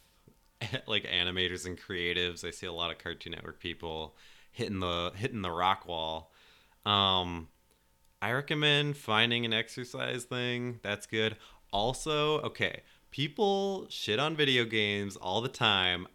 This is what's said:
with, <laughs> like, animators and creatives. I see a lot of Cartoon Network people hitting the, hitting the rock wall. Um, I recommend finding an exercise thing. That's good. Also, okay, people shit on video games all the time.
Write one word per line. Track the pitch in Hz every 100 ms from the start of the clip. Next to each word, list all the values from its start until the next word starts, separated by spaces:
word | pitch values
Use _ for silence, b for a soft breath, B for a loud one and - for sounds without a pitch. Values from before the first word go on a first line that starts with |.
| _ _ _ _ _ -
with, | 110 131
<laughs> | -
like, | 104 -
animators | 87 90 92 90 90 90
and | 87
creatives. | - 90 87 87 87 85 87
I |
see | - 92
a |
lot | 85 85
of | 80
Cartoon | 85 80 85
Network | 82 82 78
people | 85 80 82 80 78 - b b b
hitting | - 113 95
the, | 90 87 87 98
hitting | 131 117
the | 90
rock | 85 92 98 87
wall. | 82 80 80 - b b b b b 107
Um, | 101 98 92 90 85 82 _ _ _ _ _ _ -
I | 104
recommend | 131 143 151 151 143 147 143
finding | - 107 117 120 117
an |
exercise | 110 113 - 123 131 123 127 -
thing. | 123 123 123 123 120
That's | 101 101 -
good. | 110 110 110 B B _
Also, | 101 117 131 160 151 151 151
okay, | 113 - 98 - - b b
people | - 147 - 202 196 196 196 -
shit | - - 110
on | 151 156
video | 139 123 117
games | 110 104 101 101 92
all | 92 101
the | 123
time. | - 113 98 90 90 92